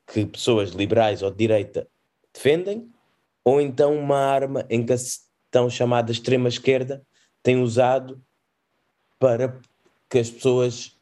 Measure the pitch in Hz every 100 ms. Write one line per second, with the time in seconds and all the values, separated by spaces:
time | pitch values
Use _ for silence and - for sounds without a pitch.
0 | - - 101 - - 113 98 90 101 110
1 | 110 95 98 95 113 107 98 - - _
2 | _ _ _ - - 160 185 214 233 _
3 | _ _ _ _ - 139 143 123 143 151
4 | 143 139 139 139 135 135 - 117 117 123
5 | 127 - _ _ _ 127 123 120 120 120
6 | 113 117 - 131 123 123 - 131 127 135
7 | _ _ _ _ - 127 123 113 123 131
8 | 131 131 _ _ _ _ _ _ _ _
9 | _ - 131 117 127 127 - _ _ _
10 | - 127 117 - 131 127 123 120 - _